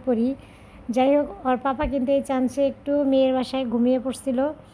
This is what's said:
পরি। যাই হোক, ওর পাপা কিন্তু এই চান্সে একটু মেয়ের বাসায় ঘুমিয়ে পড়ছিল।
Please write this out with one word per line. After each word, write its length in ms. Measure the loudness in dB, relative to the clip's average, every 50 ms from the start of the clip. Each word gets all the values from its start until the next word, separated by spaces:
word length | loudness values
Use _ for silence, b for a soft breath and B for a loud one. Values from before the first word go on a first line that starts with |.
| -2
পরি। 280 | 0 0 0 0 -2 -2 -6 B B B B B B B B B -4
যাই 260 | 0 2 2 4 4
হোক, 300 | 2 2 -2 -6 -6 -4
ওর 100 | -2 -2
পাপা 300 | -2 -2 -2 -2 -2 -2
কিন্তু 260 | -2 -2 -2 0 0 0
এই 100 | 0 0
চান্সে 440 | 0 0 0 0 0 0 0 0
একটু 380 | 0 -2 -4 -4 -2 0 2 2
মেয়ের 300 | 2 4 4 4 4 2
বাসায় 300 | 0 0 -2 -2 -4 -2
ঘুমিয়ে 340 | -2 0 2 2 2 2 0
পড়ছিল। 500 | 0 -4 -6 -6 -4 -4 -2 0 -2 -2 -4 -8 B B